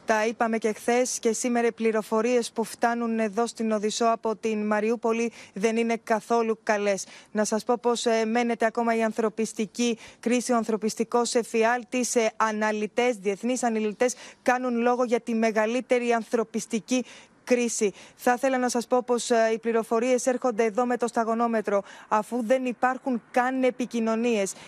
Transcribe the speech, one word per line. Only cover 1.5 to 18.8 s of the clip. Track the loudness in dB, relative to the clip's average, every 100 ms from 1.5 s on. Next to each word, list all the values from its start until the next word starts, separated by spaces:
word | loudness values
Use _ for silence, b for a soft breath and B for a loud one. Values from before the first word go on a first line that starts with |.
| 2 0
οι |
πληροφορίες | 0 0 0 0 0 2 0 0
που | -4
φτάνουν | -6 -2 -2 0 -2 -2
εδώ | -2 -2 -4
στην | -2 -2
Οδυσσό | 0 -2 0 0
από | 0 -2 -4
την | -4 -2 -2
Μαριούπολη | 0 0 0 0 0 -2 B B
δεν | -4 -2 0
είναι | 0 -2
καθόλου | 0 -2 2 0 0 -2
καλές. | 0 0 0 -2 -6 B B
Να | -4
σας | -2 -2
πω | 0 0
πως, | 0 0 0
ε, | 0 2
μένεται | 0 0 0 0
ακόμα | 0 0 0
η |
ανθρωπιστική | 0 0 -2 -2 -4 -4 -6 0 -2 -2 B B
κρίση, | 0 0 2
ο | 0
ανθρωπιστικός | 0 -2 -2 -4 0 0 2 -2
εφιάλτης. | 0 0 2 0 -2 -2 0 2
Ε, | 0 0
αναλυτές, | -2 0 -2 -2 -2 0 0 0
διεθνείς | -4 -2 -2 -2
αναλυτές | 0 0 -2 0 -2 -2 B B
κάνουν | 0 0 0 0
λόγο | 2 2
για | 2 0
τη | 0 0
μεγαλύτερη | 2 2 0 0 0 0 2
ανθρωπιστική | -2 0 -2 -2 -6 -4 -6 0 -2 B B B _ 0
κρίση. | 0 0 0 -2 B B B
Θα | 0
ήθελα | 2 2 0
να | 0
σας | -2